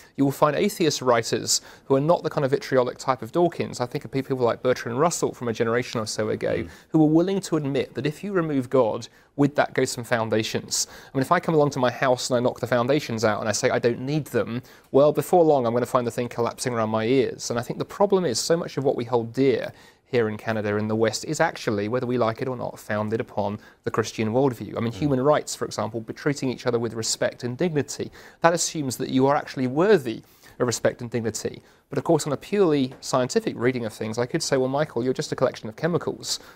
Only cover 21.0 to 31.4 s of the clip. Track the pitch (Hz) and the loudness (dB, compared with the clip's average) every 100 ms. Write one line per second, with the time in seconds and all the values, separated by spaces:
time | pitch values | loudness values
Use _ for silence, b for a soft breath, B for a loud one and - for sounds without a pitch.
21 | 110 - - 151 160 - - 101 104 127 | 0 0 -6 0 0 0 -2 -2 0 -2
22 | 123 123 110 110 131 123 101 - - 107 | 0 0 0 0 -4 -4 -8 -10 -6 -4
23 | 107 110 107 - 101 104 B B - - | -2 -2 -4 -4 -4 -4 B B -4 -2
24 | 113 - 110 120 143 120 110 - 117 120 | -2 -2 0 2 2 0 -6 -4 -4 -2
25 | 147 131 135 143 - - 117 - 110 113 | 0 2 4 2 0 -8 -6 -4 -6 -6
26 | 110 107 151 139 131 117 123 120 117 113 | -10 -6 -4 -2 -4 -4 0 2 0 -4
27 | 110 - 110 - 123 123 175 151 127 - | -4 -2 -2 -2 -8 -2 0 0 -2 -4
28 | 113 B B B 165 175 - 165 135 - | -10 B B B 0 2 -2 -4 -4 -4
29 | 135 131 131 143 - - 127 139 190 196 | -2 2 4 2 -2 -4 -2 2 4 4
30 | 123 110 - B B B 123 113 113 - | 2 -8 -12 B B B -2 2 0 -2
31 | 120 120 110 - | -6 -4 -4 -4